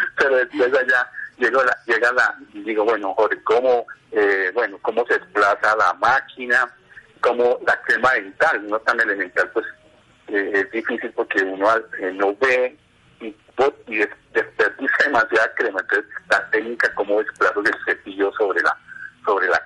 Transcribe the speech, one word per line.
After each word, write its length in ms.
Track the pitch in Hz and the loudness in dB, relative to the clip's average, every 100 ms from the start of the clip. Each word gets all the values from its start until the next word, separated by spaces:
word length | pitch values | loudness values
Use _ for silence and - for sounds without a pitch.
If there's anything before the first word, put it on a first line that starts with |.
| - - | -4 0
Pero 180 | 139 127 | 2 2
después 380 | 123 143 123 | 0 0 2
allá 340 | 135 127 123 123 - - - | 2 2 0 -2 -8 -12 -4
llegó 260 | 123 127 | 0 2
la, 100 | 127 - - | 2 0 -2
llega 260 | 113 120 | 0 2
la, 240 | 123 107 - - | 2 0 -2 -14
y 100 | 104 | -12
digo, 200 | 104 107 | -4 0
"Bueno, 300 | 107 107 98 | 2 0 0
Jorge, 280 | 104 107 - | 0 0 0
¿cómo, 420 | - 113 127 120 110 - - | 0 2 4 2 0 -12 -6
eh, 380 | 110 101 98 92 | 0 2 2 0
bueno, 260 | 107 107 98 | 0 -2 -4
cómo 240 | - 110 120 | -6 -2 0
se 120 | 113 | -2
desplaza 560 | - 104 101 101 110 110 | -2 0 2 2 2 2
la 180 | 101 | 2
máquina?". 760 | 87 110 135 - - 123 123 123 - _ - - - | 2 2 2 -2 -10 -2 0 0 -6 _ -20 -20 -4
Como 380 | 123 120 123 123 117 | 0 2 2 2 0
la 120 | 104 | -2
crema 300 | - 113 123 | 0 0 2
dental, 520 | 123 98 - 160 120 104 | 0 -2 0 0 0 -2
no 120 | 107 | -4
tan 180 | - 117 | 0 0
elemental, 520 | 110 98 92 87 92 | 0 -2 -4 -2 -2
pues, 140 | 113 - - _ _ _ _ - | -2 -6 -10 _ _ _ _ -6
eh, 240 | 202 196 | -4 0
es 160 | 101 - | 0 -2
difícil 420 | 113 107 117 123 | -4 -4 -6 -6
porque 300 | - 113 101 | -6 -4 -2
uno 260 | 95 95 101 | -2 0 0
al-, 180 | 113 110 - | 0 -2 -8
eh, 120 | 95 | -6
no 200 | 95 101 101 | -2 -2 0
ve 420 | 135 127 127 - _ _ _ - | 0 2 0 -4 _ _ _ -18
y, 60 | 113 - _ - 139 - - | -16 -16 _ 0 0 0 -6
y 80 | 107 | -4
des-, 100 | 104 - _ | -4 -4 _
desperdicia 720 | - - - 107 - 135 - | -4 -4 0 -2 0 -2 0
demasiada 480 | 147 123 110 110 113 | 2 2 2 2 0
crema. 260 | - 113 95 | -2 -4 -4
Entonces, 280 | - 98 - - - | -2 -2 -2 -10 -2
la 180 | 98 - | -2 0
técnica, 440 | - 113 120 113 | -2 -2 -2 -2
cómo 240 | - 98 104 | -2 0 0
desplazo 420 | 110 - 95 101 | 0 0 0 0
el 140 | 101 - | -2 -2
cepillo 480 | - - 104 95 98 101 | -4 -6 -6 -4 -2 0
sobre 240 | 101 85 | -2 0
la, 120 | 78 76 - - - - - | -2 -2 -8 -18 -18 -10 -2
sobre 220 | 98 92 | 0 2
la 140 | 82 | 0